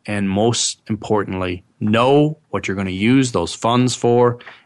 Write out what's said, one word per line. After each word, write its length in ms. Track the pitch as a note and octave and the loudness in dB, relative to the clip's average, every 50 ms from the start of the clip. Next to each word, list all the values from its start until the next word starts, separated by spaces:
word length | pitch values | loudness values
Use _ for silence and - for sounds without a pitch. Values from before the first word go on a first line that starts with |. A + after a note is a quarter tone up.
| - | -10
and 240 | - G#2 G2+ G2+ G2 | -6 -4 -4 -2 -2
most 520 | F#2+ G2+ A2 A#2+ A2+ - - - - _ _ - | 0 2 2 2 0 0 -4 -6 -6 _ _ -8
importantly, 760 | A2 G2 - - G#2+ G#2 G2 - F#2+ F#2 F#2 F#2 F2+ F2+ _ _ _ - | -8 -8 -4 -2 -2 -2 -2 -2 -6 -6 -4 -6 -6 -8 _ _ _ -6
know 580 | A#2+ G#2+ G#2+ A2+ B2 C3 C3+ D3 D3+ D3+ D3+ _ _ _ | -2 0 2 2 4 4 4 4 4 2 -2 _ _ _
what 180 | - G2 - - | -8 -8 -6 -4
you're 80 | F#2+ | -6
gonna 140 | G2 G2 F#2+ | -4 -4 -6
use 420 | F#2 F#2+ G#2 A2+ B2+ C#3 C3 B2 | -4 0 2 4 4 4 2 2
those 220 | A#2 F2+ E2+ E2 - | 0 -2 -4 -4 -6
funds 420 | - - A2+ A#2+ B2 B2+ B2 A#2+ | -4 -2 0 2 2 2 0 -2
for 440 | - - A#2+ A#2+ A#2+ A#2+ A#2+ A#2+ B2 - - - - _ | 0 0 2 4 4 4 2 0 -2 -12 -20 -20 -20 _